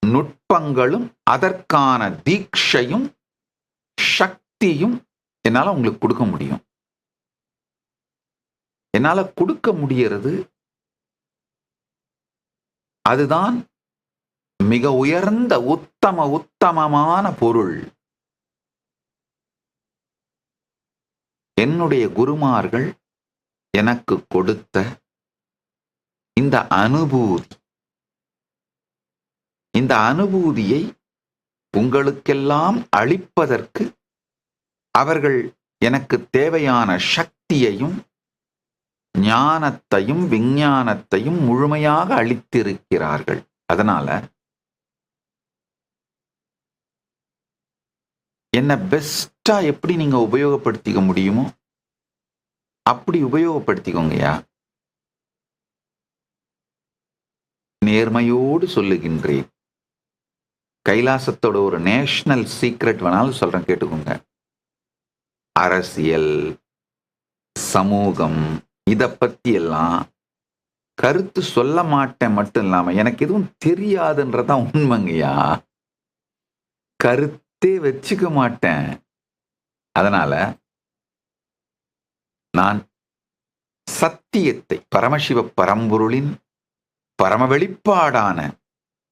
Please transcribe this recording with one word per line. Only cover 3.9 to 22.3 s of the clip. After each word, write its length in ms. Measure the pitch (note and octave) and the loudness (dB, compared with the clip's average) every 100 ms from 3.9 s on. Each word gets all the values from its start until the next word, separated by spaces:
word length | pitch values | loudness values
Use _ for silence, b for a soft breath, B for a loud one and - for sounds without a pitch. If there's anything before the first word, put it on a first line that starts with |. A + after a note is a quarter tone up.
| - | -4
சக்தியும் 1000 | - - F#3 - _ _ G3 D3 G#3+ A#3+ - _ _ _ A2 | -2 0 -2 -4 _ _ 0 2 -2 -2 -10 _ _ _ 0
என்னால 280 | B2 F3+ | 2 0
உங்களுக்கு 300 | D#3+ A2+ - | 0 -2 -2
கொடுக்க 200 | A2+ B2 A2 | -2 0 -2
முடியும். 360 | D#2+ C#2 C#2 - _ _ _ _ _ _ _ _ _ _ _ _ _ _ _ _ _ _ _ _ _ _ | -2 -6 -8 -10 _ _ _ _ _ _ _ _ _ _ _ _ _ _ _ _ _ _ _ _ _ _
என்னால 260 | G#2+ D3 F#3 F#3 | 0 0 0 -2
கொடுக்க 380 | - F3+ - A#3 | -2 -2 0 -2
முடியறது 600 | F3+ C#3 B2+ A2 G2+ B2+ F#3 - _ _ _ _ _ _ _ _ _ _ _ _ _ _ _ _ _ _ _ _ _ _ _ _ _ G#2 | -2 -2 0 0 -2 -4 -6 -8 _ _ _ _ _ _ _ _ _ _ _ _ _ _ _ _ _ _ _ _ _ _ _ _ _ 0
அதுதான் 520 | C3 C#3 D#3+ G3+ A#3+ - _ _ _ _ _ _ _ _ - | 0 2 2 0 -2 -8 _ _ _ _ _ _ _ _ -4
மிக 320 | G2+ A#2+ C#3+ C3 | 0 2 2 2
உயர்ந்த 580 | C#3 E3+ G3 A3+ A#3+ C#3+ B2 | 2 2 0 0 2 0 0
உத்தம 540 | E3 - _ G3+ F3 C#3+ | -2 -4 _ 0 2 0
உத்தமமான 920 | C#3+ - _ F3+ E3 D3+ D3 D#3 F3+ G3+ | -2 -6 _ 2 2 2 2 2 2 0
பொருள். 440 | C#3+ A#2 A#2 F#2 D2 - - _ _ _ _ _ _ _ _ _ _ _ _ _ _ _ _ _ _ _ _ _ _ _ _ _ _ _ _ _ _ _ _ _ _ _ - | 0 2 2 0 -4 -12 -20 _ _ _ _ _ _ _ _ _ _ _ _ _ _ _ _ _ _ _ _ _ _ _ _ _ _ _ _ _ _ _ _ _ _ _ -2
என்னுடைய 460 | B2 E3+ E3 C3+ G#2+ | 0 0 0 0 0
குருமார்கள் 760 | F#2+ B2+ | 0 0